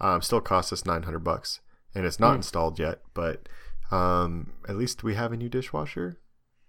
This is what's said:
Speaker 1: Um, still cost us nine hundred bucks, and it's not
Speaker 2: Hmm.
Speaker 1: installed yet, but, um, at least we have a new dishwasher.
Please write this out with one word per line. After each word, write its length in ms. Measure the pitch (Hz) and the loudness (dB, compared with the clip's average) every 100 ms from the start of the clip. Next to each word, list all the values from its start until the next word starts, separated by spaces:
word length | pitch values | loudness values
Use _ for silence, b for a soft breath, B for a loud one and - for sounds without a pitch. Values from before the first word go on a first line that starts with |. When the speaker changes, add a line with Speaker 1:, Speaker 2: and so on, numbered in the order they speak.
Speaker 1:
Um, 200 | 95 87 | 2 2
still 180 | - 117 | 4 2
cost 320 | - 92 - | 4 2 2
us 140 | 87 90 | -2 -2
nine 180 | 85 | -2
hundred 220 | 82 82 82 | -2 -2 -2
bucks, 340 | - - - - - - | -2 -4 -10 -12 -20 -8
and 120 | 98 87 | -2 -2
it's 160 | - | 6
not 80 | 113 | 6
Speaker 2:
Hmm. 40 | 131 | 6
Speaker 1:
installed 420 | - 87 82 82 | 0 0 0 0
yet, 220 | 78 - - | -2 -4 -8
but, 360 | 87 82 - - b b b - | -4 -4 -4 -10 b b b 0
um, 640 | 95 90 87 87 85 - - - | 2 4 4 2 -2 -6 -10 -8
at 80 | 101 | -4
least 260 | 123 - | -4 -4
we 120 | 113 107 | -2 -2
have 180 | 117 | -2
a 40 | 117 | -4
new 120 | 120 | -4
dishwasher. 680 | 127 131 147 147 - 180 170 - _ _ _ | -4 -4 -6 -4 -6 -6 -8 -18 _ _ _